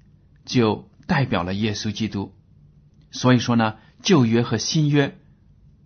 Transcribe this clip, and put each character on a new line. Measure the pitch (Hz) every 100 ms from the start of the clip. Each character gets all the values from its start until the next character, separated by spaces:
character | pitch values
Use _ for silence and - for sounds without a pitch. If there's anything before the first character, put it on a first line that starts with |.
| _ _ _ _ -
就 | 131 110 101 - _ -
代 | 160 127
表 | 98
了 | 87
耶 | 98 107
稣 | 101 107
基 | 98 110
督。 | 101 98 - _ _ - _ _ _ _
所 | - 127
以 | 127
说 | 117 117
呢， | 110 - _ _
旧 | - 170 117
约 | 117
和 | 117 110
新 | - 165 151
约 | 147 139 - _ _ _ _ - _